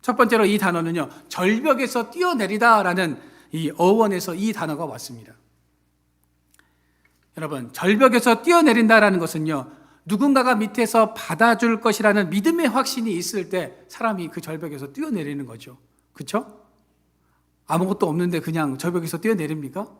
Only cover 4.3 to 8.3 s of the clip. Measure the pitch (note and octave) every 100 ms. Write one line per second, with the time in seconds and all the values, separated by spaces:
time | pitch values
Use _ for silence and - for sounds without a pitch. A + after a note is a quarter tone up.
4.3 | E3+ G#3+ G#3 E3 D3 D#3+ A#2 - A#2 A2
5.3 | - _ _ _ _ _ _ _ _ _
6.3 | _ _ _ _ _ _ _ _ _ _
7.3 | - D#3 C#3+ A#2 - F3 G#3+ C4 A#3+ A#3+